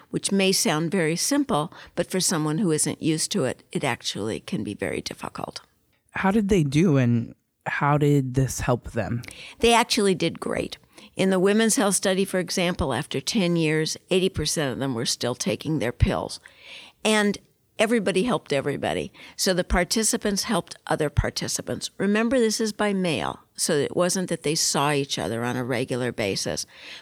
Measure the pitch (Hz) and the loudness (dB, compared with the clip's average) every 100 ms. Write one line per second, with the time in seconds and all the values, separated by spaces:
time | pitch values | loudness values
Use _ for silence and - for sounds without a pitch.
0 | - 165 - 196 190 185 190 151 165 196 | -8 -6 0 2 2 2 2 0 0 0
1 | 156 170 - 285 277 160 156 - - - | 0 0 0 0 2 0 -2 -8 -8 -6
2 | 175 190 170 170 156 156 190 151 156 - | -2 -2 0 0 0 0 2 2 0 -2
3 | 151 156 - 208 131 - _ 175 147 120 | 0 0 -2 -2 -2 -4 _ -4 -2 -4
4 | - - 107 87 - - 110 98 85 - | -6 -6 -4 -6 -6 -6 -6 -6 -6 -6
5 | - - - - - - - _ _ _ | -8 -10 -12 -10 -10 -12 -20 _ _ _
6 | _ - 190 214 202 202 147 139 185 139 | _ -2 2 2 4 4 4 4 4 4
7 | 120 120 117 - _ _ - - 143 147 | 4 2 0 -10 _ _ -8 -2 2 4
8 | 147 143 131 127 127 - - 123 - 117 | 4 4 2 0 0 0 0 0 -2 -6
9 | 92 120 - - - - 233 233 233 - | -4 -6 -8 -16 -20 0 4 4 4 2
10 | 202 180 165 - - - - - _ - | 2 2 0 -2 -4 -4 -4 -10 _ -20
11 | - - 190 190 196 208 226 - 202 185 | -10 0 2 4 4 4 4 4 2 2
12 | 202 190 196 185 175 - 175 175 160 120 | 2 0 0 -2 -2 -2 0 0 -2 -2
13 | - 135 - 233 175 170 156 156 156 - | -4 -6 -2 0 2 2 2 0 -2 -6
14 | - 185 185 - 151 170 143 113 135 113 | -2 0 0 -2 -4 -2 -2 -2 -4 -2
15 | 131 - 120 123 - 107 135 156 113 - | -4 -2 -4 -4 -4 -4 -2 -2 -2 0
16 | 196 87 - - - - - - - _ | 0 0 -4 -10 -16 -20 -20 -20 -20 _
17 | 214 214 208 196 - _ _ - 214 233 | 0 2 2 0 -8 _ _ -2 2 2
18 | 185 185 247 180 - 139 143 - 95 82 | 2 0 0 -2 0 -2 -2 -4 -2 -2
19 | 73 - - - - 180 175 190 175 220 | -4 -10 -16 -4 0 0 0 0 0 0
20 | 214 220 208 202 - 202 - - - 156 | 0 0 -2 -2 0 -2 -2 -10 -4 -2
21 | 147 - - - 113 - - 113 - - | 0 0 -2 -4 -6 -6 -6 -8 -8 -4
22 | 196 208 233 262 220 214 220 - 208 190 | 0 2 2 2 2 0 -2 -2 -2 0
23 | 180 127 69 - _ - - 151 131 - | 0 0 -2 -6 _ -4 0 0 0 0
24 | 180 190 175 170 - 160 - 160 143 147 | 0 0 -2 -2 -2 0 0 0 2 0
25 | 143 - 80 113 123 123 123 123 131 127 | -2 -4 -4 -4 -4 -4 -2 -2 -2 -2
26 | 123 117 104 92 - 76 - - - - | -2 -2 -2 -2 -4 -4 -8 -14 -18 -18